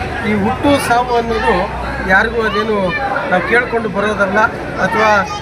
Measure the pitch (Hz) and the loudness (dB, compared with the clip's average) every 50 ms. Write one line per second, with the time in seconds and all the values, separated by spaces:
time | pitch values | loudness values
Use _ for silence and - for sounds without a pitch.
0 | - - - - - 208 214 202 190 226 254 - - 285 285 262 - - 233 240 | -6 -6 -6 -4 -2 -2 0 0 0 0 -2 0 2 2 2 2 2 2 2 2
1 | 247 240 240 233 226 233 226 214 - - 190 175 190 214 - - - - - - | 2 2 0 0 0 0 -2 0 2 2 2 2 0 -2 -4 -6 -6 -6 -6 -6
2 | - 190 190 196 220 226 226 233 220 208 196 208 220 226 214 202 190 175 160 - | 0 2 4 4 4 2 0 0 0 0 0 0 0 0 0 0 0 0 -2 -2
3 | 269 262 - - - - 180 180 180 - 226 240 254 233 233 226 226 208 175 196 | -2 -2 -2 -4 -2 0 0 0 2 2 2 2 2 0 -2 -2 -2 -2 -2 -2
4 | 202 214 208 190 202 190 202 214 220 226 - - - - - - 190 190 202 214 | -2 -2 0 0 0 2 2 2 2 2 0 -6 -8 -8 -4 -4 -2 -2 0 2
5 | 220 214 208 202 185 - - - | 2 4 4 2 2 -2 -6 -6